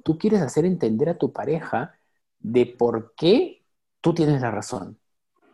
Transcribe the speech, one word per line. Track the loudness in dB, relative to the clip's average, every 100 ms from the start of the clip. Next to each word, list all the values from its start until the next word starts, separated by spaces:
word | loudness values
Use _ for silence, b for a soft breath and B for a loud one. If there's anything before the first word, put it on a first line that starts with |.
tú | -4 -2
quieres | 2 0
hacer | 0 0
entender | 0 2 0 0 0
a | 0
tu | -4
pareja | -4 -4 -4 -4 -6 -6 _ _ _ _ _
de | -2 2 2
por | 2 0 0 -6 -2
qué | 2 4 2 -6 _ _ _ _
tú | -2
tienes | 2 2 2
la | 0
razón. | -4 -6 -10 -12 -18 _ _ _ _ _